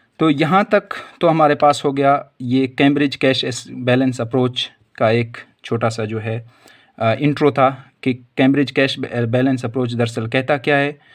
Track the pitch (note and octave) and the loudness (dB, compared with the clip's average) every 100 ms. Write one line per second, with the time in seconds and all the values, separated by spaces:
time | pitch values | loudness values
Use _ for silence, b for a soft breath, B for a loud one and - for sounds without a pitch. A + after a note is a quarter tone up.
0 | B - D#3+ C#3+ D3+ F#3+ G3+ G3+ - - | B -2 2 2 2 2 2 0 -2 -12
1 | B B E3+ D#3+ D3+ C#3+ D3 C#3+ D3 C#3 | B B 0 4 4 4 4 2 0 0
2 | C#3 C#3 - - B2+ B2+ C3 B2+ C#3+ C#3+ | 2 2 -2 -12 -2 0 0 2 2 2
3 | C#3+ - C3+ C3 C3 B2 - - B2 B2+ | 0 0 0 0 -2 -6 -10 -6 0 2
4 | C3 B2 A2+ C3 B2+ B2 - _ _ - | 2 -2 -2 0 0 -2 -10 _ _ -2
5 | A#2 A#2 A#2 A#2+ - _ - A#2 A2+ A2+ | 2 2 -2 -8 -20 _ -6 -2 -2 -4
6 | G#2+ A2 G#2+ A2+ A#2 b b b b b | -6 -6 -6 -8 -10 b b b b b
7 | A2+ A2 D3 C#3+ D3 C#3 C#3 B2+ - _ | -2 0 0 2 2 4 2 0 -12 _
8 | C3 B2+ - - C3+ C#3 C#3 - C3+ C3+ | -4 -4 -6 0 2 2 0 0 0 -2
9 | B2+ A#2+ A#2 B2 C3 C3 B2 B2 B2 A#2 | -6 -4 -2 0 0 0 -4 -4 -4 -2
10 | A#2 A#2 A2+ C3 C3 D3 C#3+ C#3+ C#3+ D3 | -4 -4 -4 -2 0 -2 0 0 0 -6
11 | b | b